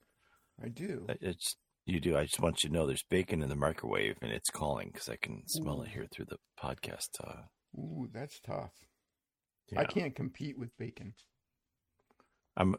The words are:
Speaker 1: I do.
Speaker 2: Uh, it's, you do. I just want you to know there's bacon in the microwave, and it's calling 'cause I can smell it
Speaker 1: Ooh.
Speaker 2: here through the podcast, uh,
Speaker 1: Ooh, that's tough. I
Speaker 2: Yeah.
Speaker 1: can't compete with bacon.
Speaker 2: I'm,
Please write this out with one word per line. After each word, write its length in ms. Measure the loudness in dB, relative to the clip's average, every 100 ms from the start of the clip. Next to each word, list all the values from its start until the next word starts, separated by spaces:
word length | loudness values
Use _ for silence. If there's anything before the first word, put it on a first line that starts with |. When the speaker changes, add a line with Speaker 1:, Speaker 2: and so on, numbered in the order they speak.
| _ _ _ _ _ -12
Speaker 1:
I 60 | -10
do. 380 | -6 -6 -4 -4
Speaker 2:
Uh, 60 | -4
it's, 360 | -4 -2 -4 -4 _ _ 0
you 120 | 2
do. 160 | 6 6
I 80 |
just 140 | 4 4
want 220 | 4 4
you 60 | 4
to 60 |
know 120 | 4 4
there's 160 | 2 2
bacon 320 | 2 4 2
in 60 | 2
the 80 | 4
microwave, 600 | 2 2 0 2 2 0
and 80 | -2
it's 200 | -2 -2
calling 420 | 0 0 0 -4
'cause 160 | -8 -8
I 80 | -4
can 260 | -6 -6 -4
smell 340 | -4 -2 -4
it 60 | -4
Speaker 1:
Ooh. 40 |
Speaker 2:
here 140 | -8 -8
through 140 | -8 -10
the 100 | -12 _ -8
podcast, 460 | -6 -6 -6 -6 -8 -8
uh, 180 | -10 -12 -16 _ _ -10
Speaker 1:
Ooh, 320 | -8 -6 -6
that's 260 | -8 -10 -10
tough. 320 | -8 -6 -6 -12 -20 _ _ _ _ _ _ _ _ 0
I 40 |
Speaker 2:
Yeah. 20 |
Speaker 1:
can't 300 | 2 2 0
compete 440 | -2 -4 -4 -6 -4
with 180 | -8 -8
bacon. 380 | -10 -8 -12 -14 _ _ _ _ _ _ _ _ _ _ _ _ _ 4
Speaker 2:
I'm, 200 | 4